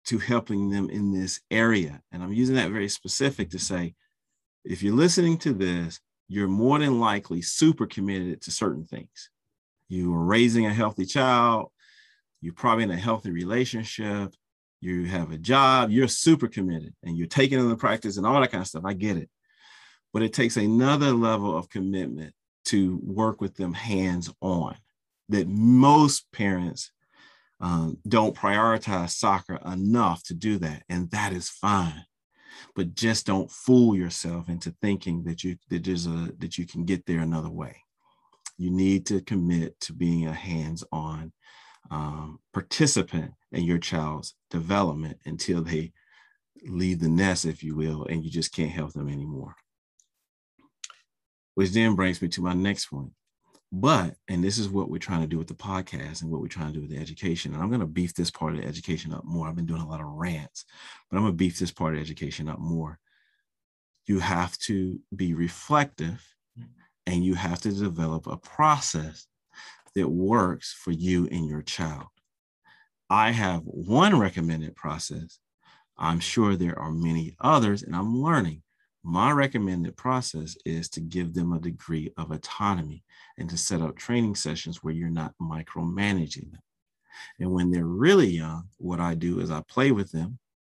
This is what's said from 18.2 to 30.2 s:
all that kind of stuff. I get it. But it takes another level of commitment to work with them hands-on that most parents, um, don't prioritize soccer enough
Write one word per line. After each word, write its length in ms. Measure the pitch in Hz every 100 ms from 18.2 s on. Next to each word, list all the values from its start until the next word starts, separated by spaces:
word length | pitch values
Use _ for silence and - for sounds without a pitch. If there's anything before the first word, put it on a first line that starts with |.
| 107
all 120 | 139
that 80 | 127
kind 100 | 92
of 80 | 95
stuff. 160 | 80
I 80 | 95
get 240 | 92 104 87
it. 140 | - _ _ _ - - - _ _
But 100 | 110
it 120 | 110
takes 240 | 143 113 117
another 540 | 104 113 135 147 143
level 440 | 120 113 110 101 82
of 140 | -
commitment 640 | 101 95 95 71 67 78 - _ _ -
to 340 | 104 92 92
work 380 | - 98 110 107
with 140 | 98
them 180 | - 90
hands-on 1040 | 85 117 95 92 90 85 - 92 87 73 - _ _ _ _ -
that 180 | 101 87
most 800 | 101 117 127 139 151 147 - -
parents, 580 | - 101 90 87 - - _ _ _ - _ _ _
um, 360 | 87 85 80 - 104
don't 300 | 117 107 -
prioritize 760 | 101 104 113 110 110 92 87
soccer 480 | - 107 98 - 85
enough 580 | 87 92 101 120 95 85